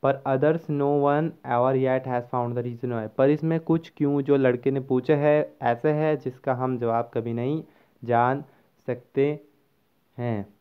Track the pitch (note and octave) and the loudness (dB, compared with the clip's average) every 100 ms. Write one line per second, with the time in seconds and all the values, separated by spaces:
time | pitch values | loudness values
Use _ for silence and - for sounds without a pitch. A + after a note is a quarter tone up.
0 | C3+ C3+ C3+ C3+ D3+ E3 - D3 C#3+ C#3+ | 0 0 -2 2 2 0 -2 -2 0 2
1 | C#3+ D3 D#3+ - C3 A#2+ B2+ C3+ C3 C3 | 2 2 0 -6 -2 2 2 2 2 0
2 | C3 B2 A#2+ B2+ A#2+ A#2+ A#2+ A#2+ B2+ A#2 | -2 -4 -2 -4 -2 -4 -6 -6 -6 -6
3 | G#2+ - C3+ D3+ D#3 E3 E3 E3 E3 - | -6 2 2 2 0 -2 0 -2 -2 -4
4 | C#3+ C#3+ C#3 C#3 C3 B2 C3+ C3+ C3 B2+ | 0 0 2 4 4 2 0 -2 0 -2
5 | B2+ D3 D3 D3+ - - B2 A#2+ D#3 D3+ | 2 2 4 2 0 -4 -2 0 0 0
6 | D#3 D3+ C3+ B2 - B2+ B2+ B2+ A#2 A2+ | 0 -2 -4 -8 -4 -2 -2 -2 0 -2
7 | A#2 B2 A#2 A#2 B2 D#3 D#3 _ _ _ | -2 -6 -4 -4 -4 -4 -8 _ _ _
8 | A#2 A#2+ B2 C#3 C#3+ _ _ _ - B2 | -2 2 2 0 -6 _ _ _ -10 -10
9 | _ - C#3+ D3+ - _ _ _ _ _ | _ 0 0 -2 -12 _ _ _ _ _
10 | _ - A#2+ G#2+ G2+ _ | _ -8 -6 -4 -8 _